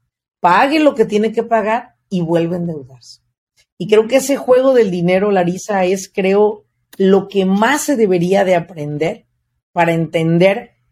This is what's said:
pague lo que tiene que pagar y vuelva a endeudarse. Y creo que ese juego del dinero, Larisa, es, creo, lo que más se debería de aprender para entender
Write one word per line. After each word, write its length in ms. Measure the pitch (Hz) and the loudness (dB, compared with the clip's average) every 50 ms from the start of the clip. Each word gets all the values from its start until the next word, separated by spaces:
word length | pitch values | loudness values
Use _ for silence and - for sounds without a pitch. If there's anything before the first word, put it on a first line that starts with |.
| _ _ _ _ _ _ _ _ | _ _ _ _ _ _ _ _
pague 400 | - 175 175 196 247 285 294 320 | 0 2 2 4 2 2 2 2
lo 140 | 311 285 - | 2 2 2
que 100 | - 220 | 0 -2
tiene 280 | - 208 214 214 226 220 | 0 0 -2 -2 -2 -2
que 100 | 233 220 | -4 -4
pagar 520 | 226 233 220 202 214 220 240 247 - _ _ _ - | -2 -2 -2 0 -2 -4 -4 -6 -10 _ _ _ -6
y 140 | 202 180 170 | -4 -4 -2
vuelva 340 | 160 170 165 170 170 180 | 0 0 -2 -2 -2 -4
a 20 | 180 | -6
endeudarse. 600 | 175 170 160 147 131 127 131 - _ - - _ _ _ _ _ _ _ _ _ _ _ _ - | -6 -8 -8 -10 -12 -16 -20 -20 _ -20 -20 _ _ _ _ _ _ _ _ _ _ _ _ -10
Y 100 | - 214 | -2 0
creo 200 | 208 214 220 226 | 2 2 2 2
que 80 | 254 | 0
ese 200 | 269 262 262 285 | 0 0 0 -4
juego 360 | - - - 254 254 262 269 262 | -2 2 2 2 4 4 4 4
del 160 | 247 226 196 | 4 2 2
dinero, 400 | 175 180 170 175 185 190 196 208 | 0 -2 0 0 0 2 0 0
Larisa, 540 | 202 190 175 175 180 185 - - 208 196 185 | 0 0 0 -2 -4 -6 -6 -4 -2 -2 0
es, 260 | 180 190 190 190 - - | 0 -2 -4 -6 -10 -6
creo, 520 | - 190 190 196 202 208 208 214 - _ _ _ _ _ _ - | -4 -2 0 2 2 2 2 0 -4 _ _ _ _ _ _ -6
lo 320 | - 196 190 190 190 185 - | 0 2 4 4 2 2 0
que 160 | - 196 190 | -4 -2 0
más 360 | 185 190 196 220 240 285 294 - | 0 0 2 2 0 0 -2 -2
se 140 | - 294 | -2 0
debería 480 | 226 226 190 185 180 170 175 190 196 196 | 0 2 0 0 0 0 0 0 0 2
de 100 | 185 180 | 2 0
aprender 720 | 170 165 - 185 160 147 147 147 147 156 170 220 226 _ _ _ _ _ _ _ _ _ _ - | -2 -2 -6 -12 -12 -10 -8 -6 -4 -4 -4 -6 -8 _ _ _ _ _ _ _ _ _ _ -2
para 200 | 180 170 165 165 | -2 0 0 0
entender 800 | 165 165 156 - 170 160 165 170 170 180 190 202 233 240 - _ _ _ _ | -2 -2 -4 -4 -4 -2 0 2 2 2 2 2 -2 -8 -14 _ _ _ _